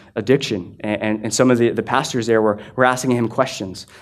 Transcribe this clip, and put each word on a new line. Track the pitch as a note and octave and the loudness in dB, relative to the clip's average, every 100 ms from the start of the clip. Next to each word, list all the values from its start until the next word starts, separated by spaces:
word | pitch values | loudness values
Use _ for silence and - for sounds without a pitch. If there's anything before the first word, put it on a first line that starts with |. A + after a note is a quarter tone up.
| - A2+ | -12 -4
addiction. | G#2+ - - G#2 F2 - | 2 2 2 -4 -6 -10
And, | G#2+ G#2+ | -6 -2
and, | G#2+ G#2+ | -2 -4
and | A2+ | -2
some | - B2+ | 2 4
of | B2 | 4
the, | A#2 | 2
the | G#2+ | 0
pastors | G#2+ B2 - B2+ A2+ | 0 0 0 -2 2
there | A2+ | 2
were, | G#2+ G#2 - - | 2 -2 -4 0
were | B2+ | 2
asking | B2+ C3 | 2 0
him | A#2+ A2+ | 0 0
questions. | A#2 B2 - F#2+ G2 - - | 0 -2 -4 -10 -12 -16 -18